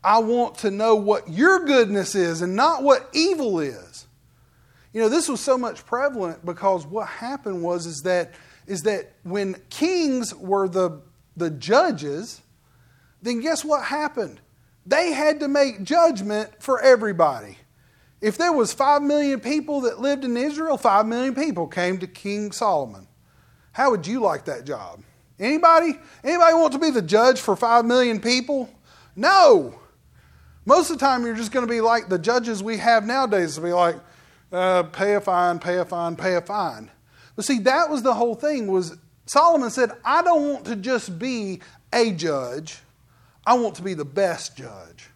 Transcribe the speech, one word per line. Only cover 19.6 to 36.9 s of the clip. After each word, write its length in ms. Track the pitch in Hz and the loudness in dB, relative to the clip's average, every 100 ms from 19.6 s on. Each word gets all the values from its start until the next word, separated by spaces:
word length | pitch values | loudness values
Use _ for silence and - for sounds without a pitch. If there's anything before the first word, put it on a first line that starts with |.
| 302 285 | -2 -2
that 180 | 247 196 | -2 -2
lived 240 | 269 277 | -2 -2
in 140 | 269 240 | -2 -2
Israel, 400 | 285 294 320 269 | -2 -4 -4 2
five 300 | 233 196 220 | 4 4 2
million 280 | 233 262 262 | -2 -4 -2
people 320 | 302 180 160 | -4 -4 -6
came 300 | - 180 185 | -4 -4 -4
to 100 | 185 | -8
King 460 | - 202 208 208 | -10 -8 -6 -6
Solomon. 560 | - 220 160 123 95 95 _ _ _ _ _ _ | -2 0 0 -2 -12 -20 _ _ _ _ _ _
How 180 | - 269 | 0 2
would 160 | 214 156 | 2 -2
you 140 | 247 | -2
like 240 | 202 151 - | -2 -2 -6
that 180 | 127 | -10
job? 400 | 131 131 92 87 - _ _ - | -8 -10 -12 -18 -20 _ _ -8
Anybody? 640 | 208 311 339 330 339 - - - | -4 4 6 6 4 -6 -14 -10
Anybody 300 | 254 349 330 | -4 4 6
want 180 | 330 311 | 6 2
to 80 | 285 | 2
be 100 | 320 | 0
the 120 | 254 | 0
judge 400 | 160 214 247 262 | 2 4 4 2
for 160 | - 185 | -2 0
five 260 | 233 233 | 4 4
million 380 | 233 247 247 214 | 4 2 2 -2
people? 480 | 226 254 254 277 247 _ _ _ _ | 0 -2 0 -4 -6 _ _ _ _
No. 640 | - 285 392 320 202 127 - - _ _ _ _ _ _ - 208 | -2 2 6 8 6 4 -12 -20 _ _ _ _ _ _ -14 4
Most 260 | 311 320 | 4 4
of 80 | 302 | 0
the 60 | 277 | 0
time, 200 | 254 240 | 0 -4
you're 100 | 220 | -6
just 160 | 220 | -4
gonna 140 | 262 233 | -4 -2
be 160 | 233 | 0
like 280 | 226 233 185 | 2 0 0
the 100 | 185 | -2
judges 420 | 165 247 233 208 | 0 0 -2 -6
we 160 | 208 220 | -6 -2
have 260 | 226 226 | 2 2
nowadays, 520 | 208 262 254 196 170 147 | 2 -2 0 0 -2 -4
to 60 | |
be 120 | 170 | -2
like, 220 | 175 170 170 - _ _ _ _ | 2 2 0 -14 _ _ _ _
uh, 320 | 180 185 180 | -2 0 0
"Pay 320 | 165 160 196 208 | -2 -2 0 0
a 60 | |
fine, 360 | 202 180 180 165 | 0 0 0 -2
pay 200 | 175 180 | -4 -4
a 80 | 170 | -4
fine, 300 | 175 170 160 | -6 -6 -4
pay 200 | 180 180 | -2 -2
a 60 | |
fine." 500 | 175 208 170 113 110 | -4 -6 -6 -8 -20